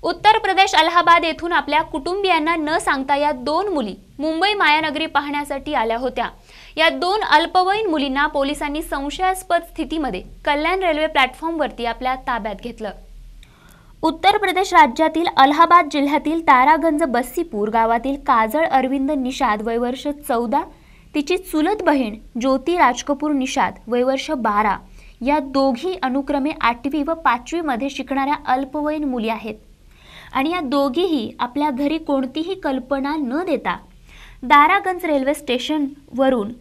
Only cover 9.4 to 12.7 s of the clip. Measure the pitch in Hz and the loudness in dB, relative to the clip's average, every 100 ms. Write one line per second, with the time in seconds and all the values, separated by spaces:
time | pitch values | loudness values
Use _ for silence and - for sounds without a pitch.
9.4 | - 339 339 - 320 320 269 185 - - | -2 -2 -2 -8 -6 -4 -4 -6 -10 -8
10.4 | - 294 311 381 370 302 311 311 254 254 | -2 0 0 0 0 0 0 2 0 0
11.4 | 320 330 262 - 233 233 254 262 262 240 | -6 -2 -4 -4 -6 -4 -4 -4 -4 -6
12.4 | 208 196 240 | -6 -10 -12